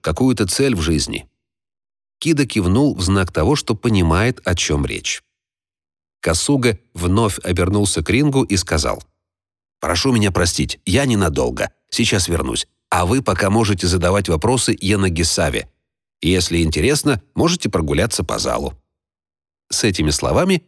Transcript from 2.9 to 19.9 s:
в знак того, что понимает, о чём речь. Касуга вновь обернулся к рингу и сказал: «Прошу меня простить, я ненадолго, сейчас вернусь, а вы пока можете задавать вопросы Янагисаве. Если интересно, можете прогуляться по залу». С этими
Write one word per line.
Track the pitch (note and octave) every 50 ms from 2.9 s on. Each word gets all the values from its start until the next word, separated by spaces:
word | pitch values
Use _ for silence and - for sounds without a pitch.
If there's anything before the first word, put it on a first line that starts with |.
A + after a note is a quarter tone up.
| G2
в | -
знак | F#2 F2 G2 G2 F#2 E2+
того, | - - D#2 A#2+ D3+
что | - - - A2+
понимает, | - - A#2+ A2 F#2 F2 D#2+ D#2+ F#2 A2 B2+ B2 - -
о | F#2 F2
чём | D#2+ - - D#2 D2 C2+
речь. | A1 G1+ G1+ - - - - _ _ _ _ _ _ _ _ _ _ _ _ _ _ _ _ _ _ _ -
Касуга | - E2 D#2+ - - - C#3+ C3+ A#2+ B2 G#2+ - _ _ -
вновь | F2 F2 F2 F#2 A2 A#2 G#2 - - -
обернулся | F2 F2+ F#2 F2 F2 G2+ G#2 G#2 G2 - G2 D#2+
к | -
рингу | F#2+ C3 D3+ D3 C3+ C3+ -
и | - G2
сказал: | F2+ - - E2 D#2 - A#1 G1+ - - _ _ _ _ _ _ _ _ _ _ _ _ _ _ -
«Прошу | - D#2+ F2 - - C3+
меня | B2 A2 G2+ F#2+
простить, | F2 F2+ F2 E2 - - C#2 - - - -
я | - F#2 C3+ C#3+
ненадолго, | C3 A2+ G2+ F#2 D#2+ C#2+ C2+ B1+ B1 B1 - G2+ - _ _ _ -
сейчас | - - A#2 - A2+ F#2 -
вернусь, | - E2+ E2+ - C2 A#1+ - - _ _ _ _ -
а | F#2+ F2 F2+
вы | F2 A#2+ C#3
пока | - G#2 F#2+ F2+ G2+ F#2+
можете | G#2 A2+ A2+ G#2 G2+ E2 F#2
задавать | F2 F#2 F2+ E2+ F2+ G2 G2+ F2 F2
вопросы | E2 D2+ - A2+ C3 B2 - B2 G#2+ -
Янагисаве. | - F#2+ G#2+ G2 G2 F#2 E2 D#2+ E2 - - G2+ E2 D2 - - - - _ _ _ _ _ _ _ _ _ -
Если | - E2 F#2 F2+ F2 - E2 E2+
интересно, | E2 D#2 D#2 D2+ E2+ B2+ D3+ C#3+ - D3 B2+ G2 - _ -
можете | - D3 E3+ F3 E3+ -
прогуляться | - - F2+ D#2+ C#2+ C#2+ D2+ G#2 A#2 - - F2
по | - G#1 -
залу». | - C2 A#1 A#1 - C2 - - _ _ _ _ _ _ _ _ _ _ _ _ _ _ _ _ _ -
С | - - -
этими | G#2+